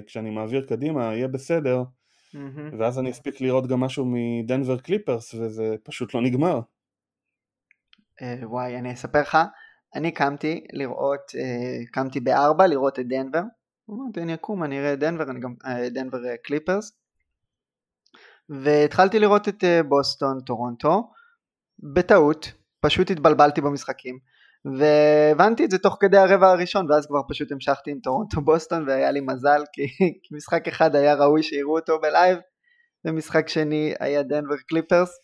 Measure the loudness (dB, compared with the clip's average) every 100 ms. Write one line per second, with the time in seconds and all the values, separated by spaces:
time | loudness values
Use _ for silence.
0 | -10 -12 -8 -8 -6 -6 -4 -6 -4 -4
1 | -4 -4 -4 -6 -4 -2 0 -2 -2 _
2 | _ _ _ -20 -18 -14 -12 -4 -2 -2
3 | -6 -6 -10 -4 0 0 0 -2 -2 -4
4 | -4 -4 -4 -6 -4 -4 -2 -4 -2 -4
5 | -2 -6 -6 -10 -8 -6 -6 -6 -10 -10
6 | -6 -2 -2 0 0 -2 -6 _ _ _
7 | _ _ _ _ _ _ _ _ _ _
8 | _ -16 -12 -12 -10 -8 -8 -8 -10 -12
9 | -2 -2 2 2 0 -6 -20 _ _ -8
10 | -6 -2 -4 -2 -6 -6 -10 -10 -8 -4
11 | -4 -4 -8 -10 -8 -6 -8 -10 -10 -8
12 | -6 -4 0 2 2 4 4 4 0 -2
13 | -6 -6 -4 -6 -6 _ _ _ -16 -12
14 | -10 -8 -8 -8 -8 -6 -6 -4 -4 -2
15 | -2 -4 -8 -8 -12 -12 -10 -6 -6 -6
16 | -8 -8 -8 -10 -6 -6 -2 -4 -4 _
17 | _ _ _ _ _ _ _ _ _ _
18 | _ _ _ _ -16 -4 2 4 4 4
19 | 4 4 4 4 0 -2 2 2 4 2
20 | 0 -2 -4 -4 -6 -6 -6 -4 0 0
21 | -2 _ _ _ _ _ _ _ -4 -2
22 | 6 6 6 2 -6 -20 _ _ -2 0
23 | 0 4 4 6 4 4 -2 -4 -8 -12
24 | -10 -16 _ _ _ _ -8 2 4 6
25 | 6 6 6 6 4 4 0 2 0 2
26 | 6 8 8 8 6 6 2 -2 2 0
27 | 2 -4 -4 -8 -8 -6 -4 -4 -4 -10
28 | -4 -4 -4 -4 2 2 0 -6 -2 0
29 | 0 -2 -4 -2 2 2 0 -8 -8 0
30 | -2 -2 _ -16 -4 -4 -2 0 2 4
31 | 4 4 4 4 0 -4 -2 -4 -2 -2
32 | 0 4 4 2 -6 _ _ _ _ _
33 | -6 -6 -2 -2 0 -2 -2 -2 -2 -4
34 | -2 -2 -2 -4 -4 -6 -2 -4 2 2
35 | 2 -4